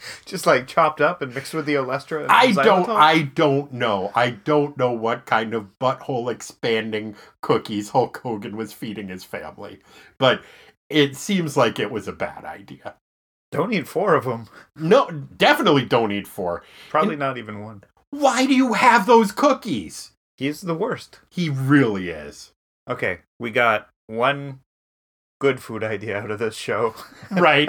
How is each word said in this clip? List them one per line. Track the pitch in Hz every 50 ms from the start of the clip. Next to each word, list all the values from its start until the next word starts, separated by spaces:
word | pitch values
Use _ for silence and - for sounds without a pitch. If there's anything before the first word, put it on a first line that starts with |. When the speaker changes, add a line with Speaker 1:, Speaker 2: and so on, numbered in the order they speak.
| - - - - -
Speaker 1:
Just, | - 196 175 -
like, | 175 147 127 127
chopped | - - 170 160 151 - -
up | 147 160 180 -
and | 147 127 117
mixed | 123 - - -
with | 160 147
the | 151 147
Olestra | 139 127 123 127 139 - - 165 151 143
and | -
Speaker 2:
I | - 226 247 262
don't, | 202 233 220 220 196 185 175
Speaker 1:
xylitol? | 165 165
Speaker 2:
I | 156 151 160 160 165
don't | 156 135 - 165 165 147 135 139 143 143
know. | 127 120 123 113 104 95 92 101 -
I | 117 123 123
don't | 123 101 - 147 151 147 143 143 143
know | 131 127 123
what | 120 113 110 113 120 127 -
kind | - 120 113 113 110 117
of | 113 101 95 _ -
butthole | 127 127 127 - - - 135 120 120 123
expanding | 110 107 - - - _ - 123 113 110 110 110 110 107 107 110 104 - - - _ _
cookies | - - 117 110 - - 107 101 104 104
Hulk | - 131 117 - - -
Hogan | - 123 113 104 101 110 101 110
was | 110 107 -
feeding | - - 113 101 107 98 92
his | 92 92 -
family. | - - 87 80 - - - 101 98 98 - _ _ - - - - _ -
But | 131 127 120 - - - - - - - _ _ _ -
it | 151 151 143 139 131
seems | - - - 202 185 170 147 -
like | 143 123 110 - -
it | 110 -
was | - 104 -
a | 98
bad | 87 - - - - - -
idea. | 78 78 - - - - - - - - _ _ _ _ _ _ _ _ _ _ _
Speaker 1:
Don't | - - 165 226
eat | 226 175 135 -
four | - 160 - 202 160
of | 135 117
'em. | 127 117 117 110 - - - - _ _
Speaker 2:
No, | - 160 160 214 277 - -
definitely | 170 143 135 - - - 190 262 294 294 269 185 147 139 120
don't | - 135 120 113 104
eat | 101 101 95
four. | - - - 92 87 87 82 - - - - - -
Speaker 1:
Probably | - 156 185 214 160
Speaker 2:
And | 143
Speaker 1:
not | 139 135 127 123
even | 110 107 104 101 104
one. | 110 110 98 - _ _ _ _ _
Speaker 2:
why | - 285 285 262 233 247 262
do | 269 269
you | 254 269 240 214
have | 185 247 277 320 233 190
those | 240 240 226 226 202
cookies? | - - 277 294 269 - - 220 143 107 82 73 - - - - _ _ _ _ _
Speaker 1:
He's | - 131 143 151 -
the | - 175 165
worst. | 160 139 254 170 131 - - - - _ _
Speaker 2:
He | _ 180 175 156
really | 139 131 135 131 147 143 131 113 101 95 92 87
is. | 80 76 73 71 71 - - - _ _ _ _ _ _ _ -
Speaker 1:
Okay, | 123 - 127 101 90 - _ _ _ -
we | 120 117
got | 110 123 120 117 110 104 - _ _ _ _ -
one | 110 113 120 135 143 143 139 139 131 135 _ _ _ _ _ _ _ _ _ _ _ _ _ _ _ -
good | 135 139 127 -
food | - - 113 107 107
idea | 107 110 98 104 - 95 104
out | 107 104
of | 107 104
this | 117 110 -
show. | - - - 107 104 120 110 - -
<laughs> | - - - - - -
Speaker 2:
Right. | 202 185 180 156 147 143 147